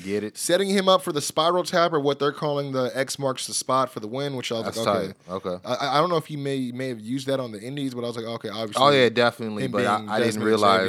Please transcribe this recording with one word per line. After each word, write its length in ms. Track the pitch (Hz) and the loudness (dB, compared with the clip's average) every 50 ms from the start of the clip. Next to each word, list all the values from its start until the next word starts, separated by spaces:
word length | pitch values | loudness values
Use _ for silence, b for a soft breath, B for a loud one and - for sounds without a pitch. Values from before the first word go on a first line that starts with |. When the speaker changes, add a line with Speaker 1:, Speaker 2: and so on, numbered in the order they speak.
Speaker 1:
Get 220 | 87 95 101 104 104 | -6 -4 -4 -2 -4
it. 140 | 107 - - | -4 -8 -6
Speaker 2:
setting 320 | - - 170 185 196 196 | 0 2 2 2 2 2
him 180 | 196 202 190 190 | 2 2 4 4
up 140 | 190 180 | 4 4
for 100 | 185 180 | 4 0
the 80 | 160 147 | -4 -4
spiral 460 | 131 - - - 156 170 175 180 160 | -4 -2 -2 0 2 2 2 2 0
tap, 260 | 151 180 175 170 170 | 0 2 2 2 2
or 80 | 165 151 | 2 2
what 200 | 139 143 143 139 | 2 0 0 2
they're 120 | 143 147 | 0 -2
calling 400 | 143 - 170 151 143 143 143 139 | 0 -2 -2 -2 -2 -2 -2 -2
the 180 | 131 131 127 120 117 | -2 -2 -2 -2 -2
X 240 | 127 135 131 - - | -2 -2 -4 -4 -4
marks 280 | 139 135 127 - - - | -2 -2 -2 -4 -6 -6
the 60 | 110 | -6
spot 380 | - - - 131 131 131 123 | -6 -2 0 2 2 2 0
for 80 | - 120 | -4 -8
the 80 | 107 107 | -10 -8
win, 300 | 117 135 143 143 139 127 | -6 -6 -6 -6 -6 -6
which 120 | 120 - | -6 -4
I 60 | 120 113 | -4 -4
was 20 | 110 | -4
Speaker 1:
That's 140 | 101 101 113 | -4 -4 -2
Speaker 2:
like, 100 | 113 104 | 0 2
okay. 200 | 101 95 98 98 95 - _ 85 | 2 2 0 -4 -8 -14 _ -10
Speaker 1:
tight. 60 | 90 98 - | -10 -6 -6
Okay. 120 | 95 90 90 95 | -6 -6 -6 -4
Speaker 2:
I, 80 | 120 127 | -6 -4
I, 220 | 120 135 139 127 143 | -2 -2 2 2 2
I 20 | |
don't 100 | 165 180 | 2 4
know 60 | 175 | 2
if 120 | 160 151 - | 0 -2 -4
he 100 | 151 143 | -8 -8
may, 340 | 139 139 139 135 131 120 | -6 -4 -4 -4 -4 -6
may 160 | 120 123 131 131 | -6 -6 -6 -6
have 140 | 123 110 | -8 -8
used 260 | 107 110 127 139 127 135 | -6 -6 -6 -4 -2 -2
that 140 | 135 131 | -2 -2
on 100 | 127 120 | -2 -6
the 80 | 107 98 | -10 -12
indies, 340 | 104 123 139 143 139 135 123 | -12 -10 -8 -6 -6 -6 -4
but 120 | 120 120 | -4 -6
I 20 | 120 | -6
was 80 | 113 | -6
like, 80 | 120 113 | -6 -6
okay, 220 | 113 117 113 - 110 | -8 -8 -8 -8 -8
obviously 340 | 101 110 113 107 101 117 | -6 -6 -6 -4 0 4
Speaker 1:
Oh, 100 | 131 143 | 6 6
yeah, 180 | 143 135 127 117 | 8 8 6 6
definitely. 560 | 113 120 120 120 117 - 120 110 107 104 135 | 6 4 4 4 2 0 -6 -6 -4 -4 -4
Speaker 2:
him 60 | 131 117 | -2 0
Speaker 1:
But 120 | 101 98 | 0 2
I, 120 | 101 104 107 | 2 2 0
Speaker 2:
being 120 | 107 104 | -2 -2
Speaker 1:
I 80 | 107 113 | -2 0
didn't 80 | 117 113 | 0 0
Speaker 2:
Desmond 180 | 104 107 113 110 | 0 0 2 2
Speaker 1:
realize 400 | 110 107 104 101 95 95 95 | 4 6 6 6 6 6 4